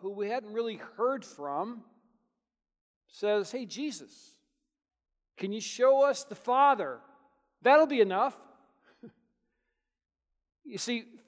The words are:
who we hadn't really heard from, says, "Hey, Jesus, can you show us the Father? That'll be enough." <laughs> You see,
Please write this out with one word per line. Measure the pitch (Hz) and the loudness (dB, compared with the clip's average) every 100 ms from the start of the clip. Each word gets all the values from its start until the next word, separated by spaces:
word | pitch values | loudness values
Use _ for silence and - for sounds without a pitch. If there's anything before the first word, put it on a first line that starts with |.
who | 190 | -12
we | 202 202 | -8 -6
hadn't | 247 208 | -6 -6
really | 220 233 | -6 -6
heard | 202 - - 247 269 | -6 -12 -4 -2 -2
from, | - - 143 143 208 240 - _ _ _ _ _ _ _ _ _ _ _ _ | -8 -10 -6 -4 -6 -10 -18 _ _ _ _ _ _ _ _ _ _ _ _
says, | - 208 208 190 | -6 -2 0 -2
"Hey, | 262 214 | -8 -10
Jesus, | 214 302 233 117 - - _ _ _ _ _ _ _ _ _ _ - | -8 -8 -10 -16 -20 -20 _ _ _ _ _ _ _ _ _ _ -10
can | 196 | -8
you | 214 | -8
show | 202 - 262 269 | -8 2 4 6
us | 285 - | 4 0
the | - | -8
Father? | - - 254 285 233 151 120 - - _ _ _ _ | -10 0 4 4 4 -2 -8 -16 -20 _ _ _ _
That'll | 254 294 311 | 6 6 6
be | 262 | 4
enough." | 196 190 262 - - _ _ _ _ _ | 2 2 -2 -4 -20 _ _ _ _ _
<laughs> | - _ _ _ _ _ _ _ _ _ _ _ _ _ _ _ | -20 _ _ _ _ _ _ _ _ _ _ _ _ _ _ _
You | 302 208 | -14 -8
see, | - 240 208 - | -4 -4 -6 -20